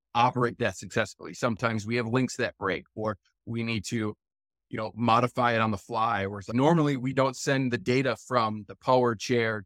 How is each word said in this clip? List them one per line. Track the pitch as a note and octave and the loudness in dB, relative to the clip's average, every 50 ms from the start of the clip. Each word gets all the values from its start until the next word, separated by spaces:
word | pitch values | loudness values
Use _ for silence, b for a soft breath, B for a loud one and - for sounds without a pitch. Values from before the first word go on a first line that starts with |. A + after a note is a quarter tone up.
| _ _ - | _ _ 2
operate | A#2+ B2 B2 - B2 B2 A#2 - - | 2 2 4 4 2 0 -2 0 -2
that | A#2 G#2 F#2 - | -2 -2 -2 -4
successfully. | - F#2 - A#2 G#2+ - - - - D#2+ F2 | -12 -4 -2 -2 -2 -2 -4 -12 -16 -14 -8
Sometimes | - - B2 A2 - B2 A#2 A2 A2 F#2+ | -4 -2 -2 -2 0 0 0 0 -2 -4
we | A2 A#2 A#2+ | -2 -2 -2
have | A#2 A2+ | -2 0
links | A#2 C3 B2+ - - - | 2 2 2 0 0 -4
that | A#2+ G2+ - _ | -4 -4 -4 _
break, | G2+ F#2+ F2+ C#2+ - _ _ | -4 -2 -2 -4 -6 _ _
or | A2 G#2+ G#2+ G#2 - _ _ _ _ _ | -6 -4 -4 -6 -6 _ _ _ _ _
we | G#2 A2+ A#2 A#2 | -8 -6 -4 -4
need | A2+ A#2 G#2 F#2 | -2 -4 -4 -4
to, | - B2 A#2 G#2+ G#2+ - - _ _ _ _ _ _ _ _ _ _ | -4 -4 -2 -2 -4 -4 -8 _ _ _ _ _ _ _ _ _ _
you | - A2+ | -8 -8
know, | A2 G#2+ - | -8 -8 -4
modify | A2 A#2+ A#2 A2+ A#2+ B2 A#2+ - - B2 A#2+ A#2 | -2 2 2 4 4 2 2 0 0 2 2 2
it | A2+ | 2
on | A2+ A2 | 2 2
the | G#2+ G2 | 0 -4
fly. | - - A#2 A2 A2 A#2 G#2+ G2 G2 G2 | -6 -6 -2 0 0 0 0 0 -2 -4
Where | G2+ G2+ | -4 -8
so | G2 - A2+ | -8 -2 0
normally | B2 C3+ D#3 E3+ E3 D3+ C#3+ C#3+ | 4 4 6 4 4 4 2 0
we | B2+ A#2+ C3 C3 | -2 -4 -2 0
don't | C3+ C3 C3 B2+ | 2 0 0 0
send | - - D3+ C#3 C3+ C3+ B2 A#2+ | -2 -2 0 0 2 2 0 -2
the | A2+ | -2
data | F#2 B2 B2 C3 C3+ C3 A2+ | 0 0 2 2 2 0 -2
from | - - - B2 A#2+ A2+ G#2+ G#2+ G#2+ G2+ - | -4 -6 -2 0 0 2 0 -2 -6 -10 -14
the | G2 | -16
power | - - C3+ C3 C3 B2 A#2+ A2+ | -6 0 2 4 4 4 2 0
chair | G2+ - - B2 A#2+ A2+ A2 A2 G#2+ G2+ | -2 -2 0 0 2 2 0 -2 -4 -8